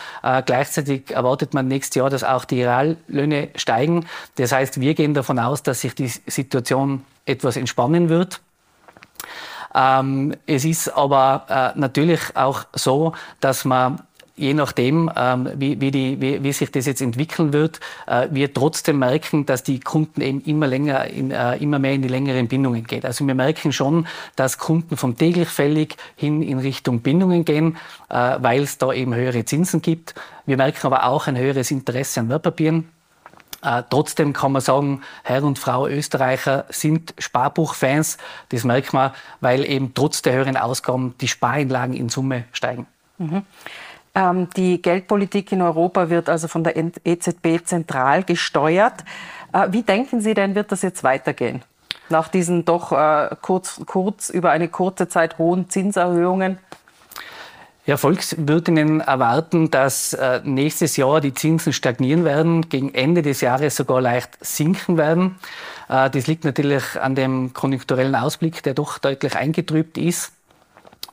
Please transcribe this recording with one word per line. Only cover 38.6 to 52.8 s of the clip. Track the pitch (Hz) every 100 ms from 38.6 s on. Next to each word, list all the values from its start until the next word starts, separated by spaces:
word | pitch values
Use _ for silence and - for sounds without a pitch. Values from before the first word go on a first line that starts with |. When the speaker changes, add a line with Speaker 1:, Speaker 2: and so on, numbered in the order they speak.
Speaker 1:
merkt | 123 127 -
man, | 139 135 - - -
weil | 127 131 139
eben | 135 131
trotz | 123 151 -
der | -
höheren | 127 135 131
Ausgaben | 117 127 - 127 127 -
die | 127
Spareinlagen | - 127 139 135 127 127 127
in | 120
Summe | 139 135 127 117
steigen. | - 120 123 120 _ _ -
Speaker 2:
Mhm. | 160 185 202 - - - - - _
Ähm, | 190 185 185 175 -
die | 185 175
Geldpolitik | 180 180 185 208 196 208 -
in | 185
Europa | 175 160 175 185 170
wird | 170 170
also | 170 160
von | 165 165
der | -
E | 165 - - 170
Z | - 165
B | 165 165
zentral | - 175 160 131 131 156
gesteuert. | 190 170 - 156 151 175 226 - - - - - -
Äh, | 180 196
wie | 214
denken | 226 196 269 240
Sie | 214
denn, | 214 196
wird | 202 208
das | 190
jetzt | 185 - 131
weitergehen? | 131 - - 123 123 - _ _ - -
Nach | 160 160
diesen | 185 170 175 170
doch, | 170